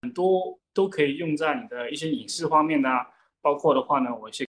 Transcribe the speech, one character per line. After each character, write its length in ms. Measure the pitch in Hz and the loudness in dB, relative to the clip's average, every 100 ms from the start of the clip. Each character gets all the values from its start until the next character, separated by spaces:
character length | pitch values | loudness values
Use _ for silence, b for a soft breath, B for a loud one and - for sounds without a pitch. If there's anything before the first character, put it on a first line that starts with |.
| 123 123 | -6 0
多 440 | 185 185 185 - _ | 2 2 0 -12 _
都 160 | - 190 | -2 0
可 140 | 190 | 2
以 140 | 147 143 | 0 0
用 200 | 165 151 | -2 -2
在 240 | 156 135 | 0 -2
你 60 | 113 | -6
的 240 | 123 120 | -10 -8
一 40 | 147 | -6
些 140 | 160 | -4
影 180 | 135 - | -4 -6
视 200 | - 160 | -6 2
方 180 | 156 156 | 2 4
面 180 | 151 | 2
啊， 220 | 131 127 120 b b _ | 2 0 -2 b b _
包 140 | 147 | -2
括 180 | 143 160 | 2 2
的 80 | 135 | 2
话 200 | 127 143 | 2 0
呢， 100 | 127 117 | 0 -4
我 120 | 110 | -10
一 40 | |
些 120 | - | -10